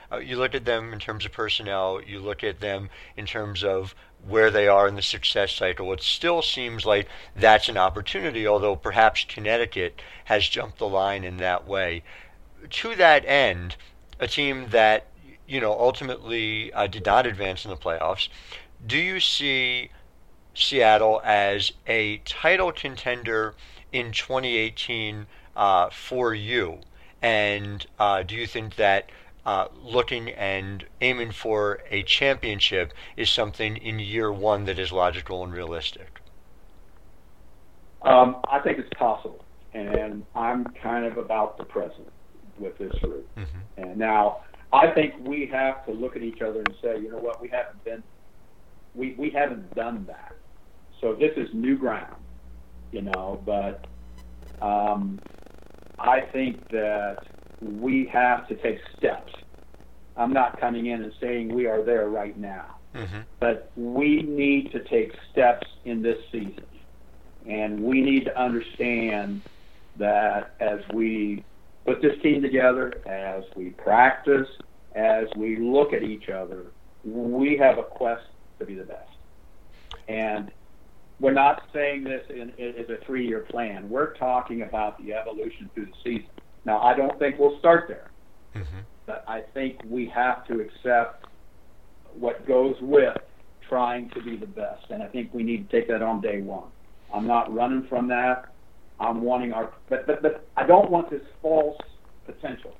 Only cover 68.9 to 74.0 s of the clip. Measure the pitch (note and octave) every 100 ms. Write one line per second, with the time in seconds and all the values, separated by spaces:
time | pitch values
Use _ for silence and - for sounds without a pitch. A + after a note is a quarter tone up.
68.9 | A#2 A2+ G#2 G2+ G2+ - - - - -
69.9 | - G#2 G#2 G#2 G#2 - - A2 G#2 G#2
70.9 | A2 A2+ A2 G#2 G2+ - - - - -
71.9 | B2+ D3+ - D#3 C#3+ C#3 C3 B2+ B2+ B2+
72.9 | - - F#2+ G2 F#2+ F#2+ - F2+ - -
73.9 | A2